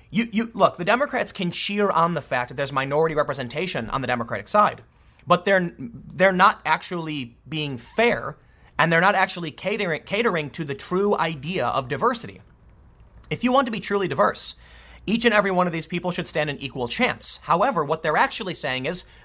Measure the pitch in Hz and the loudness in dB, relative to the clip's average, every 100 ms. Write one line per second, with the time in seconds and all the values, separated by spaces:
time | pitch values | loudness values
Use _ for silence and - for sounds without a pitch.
0 | - 190 233 202 226 - 175 - 170 240 | -4 -2 0 -2 -2 2 2 4 0 2
1 | 285 247 202 - 175 - - 202 202 - | 0 -2 -4 -2 -4 -2 -2 0 2 4
2 | 170 160 - 127 123 131 139 139 135 147 | 2 0 -2 -2 -2 -4 -2 -2 0 2
3 | 160 151 147 135 123 147 180 139 113 135 | 2 2 0 -4 -6 -4 -4 -4 -4 -2
4 | 123 123 117 107 - 208 196 117 - _ | 0 -2 -2 -6 0 2 2 0 -14 _
5 | _ _ - 175 196 190 175 - 127 - | _ _ 0 2 4 2 2 -6 -14 -14
6 | - - 190 185 202 - - 165 - 175 | -12 2 4 6 6 4 0 -2 -2 -6
7 | 160 151 117 117 - 156 147 127 - - | -6 -6 -8 -14 -8 -4 -4 -6 -4 0
8 | 233 147 135 - - _ - - 160 165 | 2 0 -4 -12 -20 _ -8 0 4 6
9 | 185 190 190 - 165 120 185 220 190 151 | 4 4 2 -2 -8 -6 -4 -2 -2 -4
10 | - 202 233 175 147 - 143 139 - 180 | -2 -2 0 0 -2 -6 -6 -6 -4 0
11 | 202 202 165 156 147 185 120 131 127 135 | 2 2 0 -4 -6 -2 0 -2 -2 -2
12 | 220 247 - 92 - - - - - - | 0 -2 -6 -14 -20 -20 -20 -20 -20 -20
13 | - - - - 247 254 254 220 - 202 | -20 -20 -8 -2 2 4 2 -2 -2 -2
14 | 185 139 208 - - - - - - - | 0 2 0 0 -6 -8 -16 -20 -20 -10
15 | - 226 240 208 196 180 180 165 160 175 | -4 2 4 4 4 2 2 -2 -4 -4
16 | - 175 170 160 151 135 135 131 120 - | -4 -4 -4 -2 -2 -4 -8 -6 -4 0
17 | 240 - - - - 175 247 185 143 156 | 0 0 -4 -4 0 2 2 0 0 0
18 | 160 165 233 - 196 151 143 127 135 175 | 2 2 2 -2 -6 -4 -4 -4 -4 -4
19 | - - | -8 -16